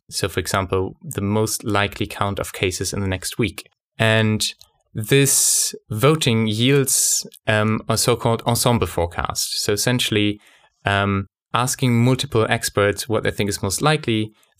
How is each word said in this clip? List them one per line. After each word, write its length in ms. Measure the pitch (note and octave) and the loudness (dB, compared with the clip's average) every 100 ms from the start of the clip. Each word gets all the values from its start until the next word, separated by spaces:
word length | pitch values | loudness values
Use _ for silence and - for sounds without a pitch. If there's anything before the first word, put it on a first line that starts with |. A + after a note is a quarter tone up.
| - | -12
So, 180 | - G2 | -6 -4
for 100 | G2 | -4
example, 580 | - G2+ F#2+ F#2+ F#2+ - | -2 -2 0 -2 -4 -8
the 180 | D#3+ - | -12 -4
most 440 | G2+ G#2+ A2 - | -2 0 0 -2
likely 420 | G#2+ G2+ G2+ - G2+ | -4 -2 -2 -4 -6
count 320 | - G2+ G2 | -4 -4 -4
of 140 | - | -6
cases 400 | - G2 - F#2 | -4 -2 -2 -4
in 80 | - | -4
the 80 | G2 | -2
next 280 | F#2 - - | -4 -4 -4
week. 320 | F2 - - _ _ - | -4 -4 -16 _ _ 0
And 480 | A2+ A2 A2 G#2+ - - - _ _ | 2 4 2 0 -2 -8 -20 _ _
this 840 | - A2 C#3 C#3 - - - - - - | -8 2 2 4 2 2 0 -2 -6 -8
voting 560 | G#2+ C3+ D#3+ C#3 A2+ A2 | 2 4 4 2 2 0
yields, 800 | G#2+ B2 C#3+ B2+ - - - - - - | 0 2 2 2 0 0 -2 -4 -8 -2
um, 320 | G#2+ G#2+ A2 - | 2 2 0 -2
a 100 | A2 | 0
so-called 440 | - A#2 A#2+ A2+ | 2 2 2 0
ensemble 440 | - A#2 B2+ A#2 F#2 | 0 2 2 2 0
forecast. 760 | - E2+ - - - - - | -2 -2 -2 -6 -4 -6 -4
So 120 | - | -2
essentially, 640 | G#2 - B2 - G#2+ G#2 G#2 _ _ _ _ | 0 0 0 0 0 0 -2 _ _ _ _
um, 420 | G2+ G2 G2+ G2 G2 _ _ | -2 0 0 -2 -4 _ _
asking 520 | A2+ B2+ - B2+ A#2 | -2 -2 0 2 4
multiple 420 | A#2+ B2+ - A2 A2 | 4 2 0 0 2
experts 600 | A#2 - - G2+ G2+ - | 0 -2 2 2 0 -2
what 160 | G#2+ | -2
they 80 | G2+ | -2
think 160 | - G2+ | -2 -4
is 120 | G2 | -2
most 220 | G2+ - | -4 0
likely, 500 | C#3+ D#3 D3+ A2 A2 _ _ _ | 0 0 0 0 -2 _ _ _